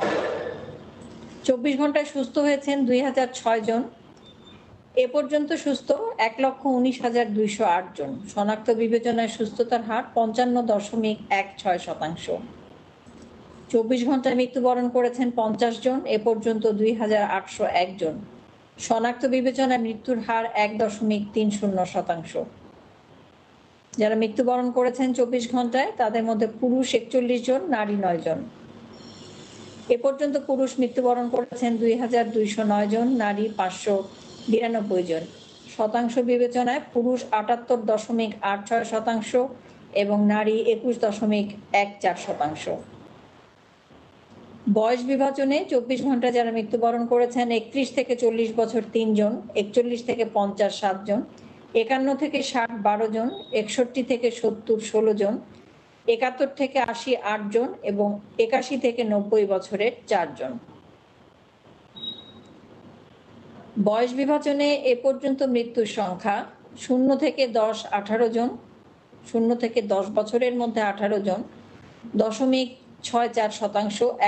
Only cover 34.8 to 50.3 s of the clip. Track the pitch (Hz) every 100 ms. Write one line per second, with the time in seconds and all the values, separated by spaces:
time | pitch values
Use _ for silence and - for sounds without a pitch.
34.8 | 202 185 175 160 170 - - - - -
35.8 | 214 233 240 247 240 247 240 240 240 269
36.8 | 294 240 240 254 - 214 214 233 - 240
37.8 | 214 214 214 233 220 208 196 202 208 233
38.8 | 220 220 220 226 214 247 262 - - -
39.8 | - 196 202 208 208 214 214 220 233 220
40.8 | 247 233 220 202 214 208 202 - - 202
41.8 | 202 - 185 175 - - 147 156 - 160
42.8 | - - - - - - - _ _ _
43.8 | _ - - - - - - - - 202
44.8 | 220 247 247 269 269 269 277 285 381 269
45.8 | 233 262 277 247 247 247 233 226 214 240
46.8 | 233 233 233 240 240 247 240 226 220 269
47.8 | 254 - 247 240 233 226 226 226 220 233
48.8 | 214 233 220 214 208 247 - - 208 247
49.8 | 240 233 233 233 220